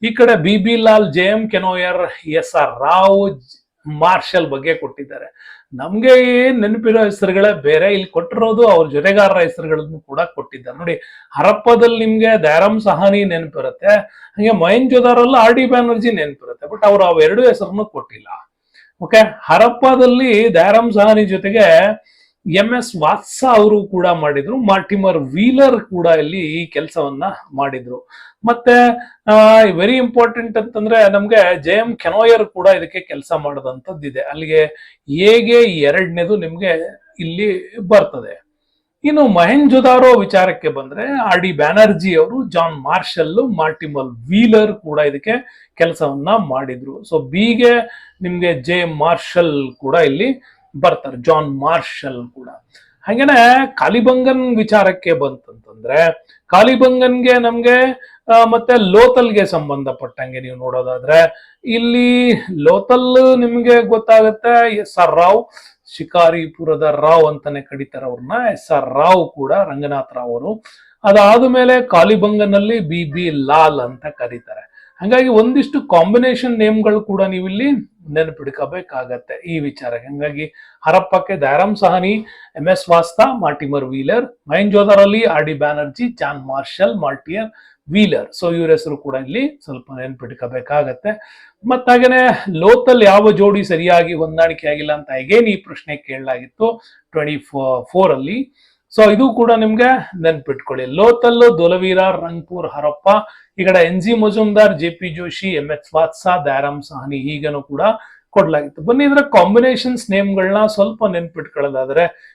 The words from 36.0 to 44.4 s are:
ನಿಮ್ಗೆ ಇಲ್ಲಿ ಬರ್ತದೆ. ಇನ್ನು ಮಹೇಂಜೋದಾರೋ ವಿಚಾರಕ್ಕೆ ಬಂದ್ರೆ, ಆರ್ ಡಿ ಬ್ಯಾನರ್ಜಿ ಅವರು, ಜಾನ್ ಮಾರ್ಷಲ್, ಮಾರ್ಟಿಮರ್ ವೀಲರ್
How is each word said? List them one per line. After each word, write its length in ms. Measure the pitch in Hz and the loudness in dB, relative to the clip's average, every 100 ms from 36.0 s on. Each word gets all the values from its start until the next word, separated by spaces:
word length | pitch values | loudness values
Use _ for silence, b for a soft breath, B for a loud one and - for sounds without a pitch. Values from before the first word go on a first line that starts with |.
| 180 170 170 208 | -2 -4 -4 -4
ನಿಮ್ಗೆ 640 | 165 165 190 165 170 - _ - | -6 -6 -4 -4 -6 -16 _ -14
ಇಲ್ಲಿ 560 | 165 175 208 185 - 233 185 | -10 -6 -4 -4 -10 -10 2
ಬರ್ತದೆ. 560 | 208 - 135 107 101 _ _ _ _ _ _ | 2 2 -4 -14 -18 _ _ _ _ _ _
ಇನ್ನು 220 | 285 302 262 | 0 2 2
ಮಹೇಂಜೋದಾರೋ 920 | 180 170 285 285 262 247 254 254 240 | 4 2 4 4 4 4 6 6 4
ವಿಚಾರಕ್ಕೆ 500 | 190 196 185 170 156 | 2 0 0 -2 -6
ಬಂದ್ರೆ, 520 | 139 131 147 254 277 | -6 -10 -10 -6 -4
ಆರ್ 200 | 220 180 | -2 0
ಡಿ 120 | 185 | -2
ಬ್ಯಾನರ್ಜಿ 640 | 147 147 196 214 165 185 160 | -2 0 2 2 0 -2 0
ಅವರು, 320 | 160 254 202 | 0 -4 -6
ಜಾನ್ 260 | 170 165 | -4 -4
ಮಾರ್ಷಲ್, 800 | 147 135 180 - 175 156 196 262 170 | -6 -6 -6 -4 -6 -4 -2 -4 -4
ಮಾರ್ಟಿಮರ್ 500 | 156 156 156 143 131 | -4 -6 -10 -10 -10
ವೀಲರ್ 640 | 117 123 196 | -12 -4 0